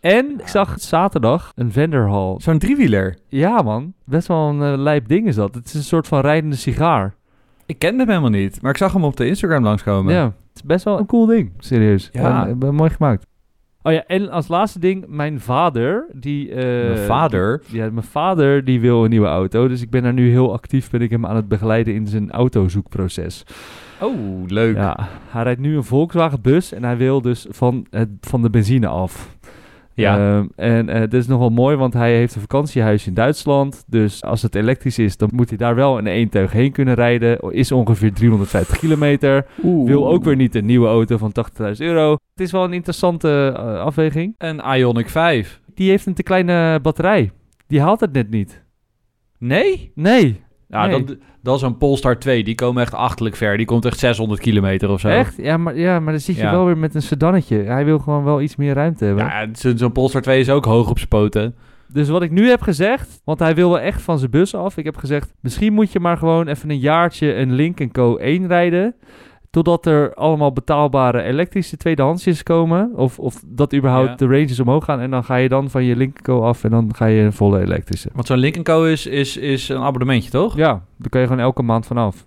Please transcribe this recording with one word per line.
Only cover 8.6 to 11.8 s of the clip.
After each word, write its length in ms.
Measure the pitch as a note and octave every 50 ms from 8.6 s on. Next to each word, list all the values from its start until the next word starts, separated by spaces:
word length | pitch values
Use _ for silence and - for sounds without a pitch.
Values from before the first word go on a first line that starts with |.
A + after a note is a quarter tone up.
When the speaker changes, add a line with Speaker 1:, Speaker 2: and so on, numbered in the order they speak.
| -
Speaker 2:
maar 80 | B2
ik 60 | C#3
zag 160 | - G3 F#3+ D#3+
hem 120 | F#3+ E3+
op 120 | D3 C3+
de 100 | - B2+
Instagram 360 | A#2+ E3+ G3+ - F#3 E3 C#3+ B2
langskomen. 520 | G#2+ G#2+ G2 - - G2+ G2 F#2+ C#3+ D#3+
Speaker 1:
Ja, 100 | F3+ D#3
het 80 | A#2+ G2 _ - _ _
is 80 | - -
best 220 | C#3 D#3 F#3 -
wel 140 | G#3+ G#3 F3+
een 80 | G#3
cool 200 | G3+ - A#3 A3+
ding, 260 | A3 A3+ A#3 D#3+ G2+ F2+ -
serieus. 500 | - - C3 A#2